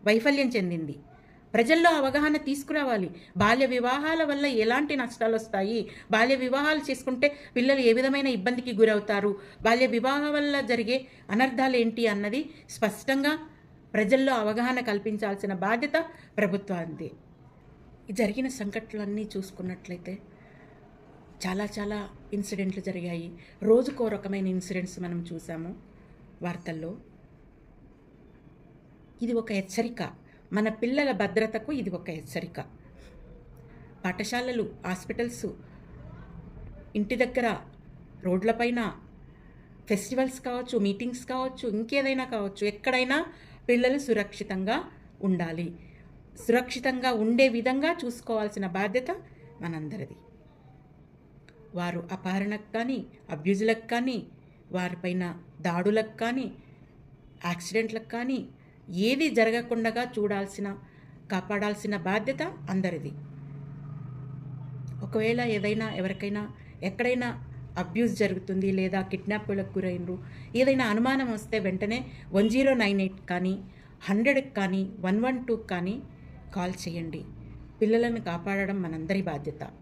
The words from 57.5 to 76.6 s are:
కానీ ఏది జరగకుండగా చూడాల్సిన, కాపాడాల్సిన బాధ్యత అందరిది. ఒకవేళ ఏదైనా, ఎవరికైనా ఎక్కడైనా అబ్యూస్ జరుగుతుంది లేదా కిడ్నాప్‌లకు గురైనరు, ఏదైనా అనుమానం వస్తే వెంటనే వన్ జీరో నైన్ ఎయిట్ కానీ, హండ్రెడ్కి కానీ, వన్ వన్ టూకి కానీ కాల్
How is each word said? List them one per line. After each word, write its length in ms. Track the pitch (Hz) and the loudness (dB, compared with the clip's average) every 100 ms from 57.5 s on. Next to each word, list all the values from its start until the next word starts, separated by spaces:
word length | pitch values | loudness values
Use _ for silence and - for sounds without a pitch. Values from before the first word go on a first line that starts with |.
| 175 - 208 226 220 220 | -4 -2 -2 -2 -6 -6
కానీ 300 | 233 247 262 185 - - - - 175 214 | -6 -2 -4 -6 -14 -20 -20 -8 0 2
ఏది 200 | 269 311 | 4 2
జరగకుండగా 720 | 226 220 233 233 233 226 226 | 4 4 4 -2 0 0 -2
చూడాల్సిన, 640 | 247 220 208 202 196 - 202 196 - - - - - | -4 0 0 0 -4 -6 -8 -8 -14 -20 -20 -20 -4
కాపాడాల్సిన 680 | 185 185 202 208 208 208 202 | -4 -2 0 0 -2 -2 -2
బాధ్యత 460 | 170 208 220 269 320 - - | 0 0 0 -2 -4 -6 -4
అందరిది. 420 | 190 185 165 143 - - - - - - - - - - - - - - - - - - - | 0 0 -2 -8 -10 -14 -14 -14 -14 -12 -12 -12 -12 -12 -12 -12 -12 -12 -10 -10 -10 -10 -8
ఒకవేళ 380 | - 220 220 233 | -4 0 2 2
ఏదైనా, 480 | 240 214 202 214 220 | 2 0 0 0 -2
ఎవరికైనా 520 | 202 185 190 202 208 214 - - - | -2 -4 -2 -4 -4 -6 -10 -18 -6
ఎక్కడైనా 460 | 190 190 247 254 247 233 - - - - | -6 0 0 2 -2 -6 -12 -14 -10 -6
అబ్యూస్ 360 | 175 175 233 | -2 2 2
జరుగుతుంది 580 | 190 208 185 185 190 196 | 4 0 0 -2 0 2
లేదా 300 | 190 185 190 | 2 2 0
కిడ్నాప్‌లకు 720 | 190 190 - 214 214 196 190 190 | -2 -4 -2 -4 -2 -4 -2 -2
గురైనరు, 380 | 185 180 175 185 - - - 233 | -2 -4 -6 -8 -10 -14 -4 4
ఏదైనా 300 | 262 262 240 | 4 6 4
అనుమానం 460 | 208 247 269 254 | 4 4 2 0
వస్తే 280 | 220 - 220 | -4 -2 -2
వెంటనే 400 | 190 185 208 240 143 - - | 0 0 -2 -2 -6 -12 0
వన్ 180 | 190 214 | 4 4
జీరో 240 | 240 269 | 6 4
నైన్ 280 | 254 208 196 | 6 4 4
ఎయిట్ 200 | 190 190 - | 0 -2 -4
కానీ, 240 | 180 185 196 - - - - | -2 0 -2 -6 -18 -20 -12
హండ్రెడ్కి 520 | - 202 233 269 269 - | 0 4 6 4 2 -2
కానీ, 360 | 190 190 190 - | 0 0 -2 -2
వన్ 220 | 185 202 | 0 2
వన్ 180 | 247 254 247 | 2 0 -2
టూకి 220 | 226 - | -4 -2
కానీ 280 | 180 180 240 - - - - - | -4 -2 -4 -10 -18 -18 -18 -10
కాల్ 180 | 196 | -4